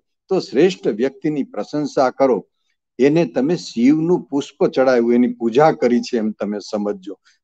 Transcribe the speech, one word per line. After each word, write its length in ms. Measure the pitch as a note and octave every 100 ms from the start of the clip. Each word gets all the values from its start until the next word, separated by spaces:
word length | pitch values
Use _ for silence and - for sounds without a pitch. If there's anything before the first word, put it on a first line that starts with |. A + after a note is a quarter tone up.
| - _ _
તો 100 | F#3
શ્રેષ્ઠ 480 | - A#2 F#3 F3+ E3
વ્યક્તિની 560 | G#2 C3+ - D#3+ D3
પ્રશંસા 640 | A#2+ - G2+ D3+ C#3+ - C3
કરો, 380 | - C3+ G#2 - _ _ _ _ -
એને 260 | C3+ D#3+ D3
તમે 300 | C#3 C3+ F3
શિવનું 640 | - A#2 B2 D#3 D#3+ F3+
પુષ્પ 460 | - C#3 - _ E3+
ચડાવ્યું, 460 | B2 C3 B2 A#2
એની 200 | A#2+ B2
પૂજા 380 | - A#2 A#2+ D#3+
કરી 300 | C#3+ B2 A#2+
છે 160 | A#2+ A#2+
એમ 140 | G#2+
તમે 280 | G#2 G#2 G#2
સમજજો. 600 | - G#2+ G#2 G2+ F#2+ F#2 _ _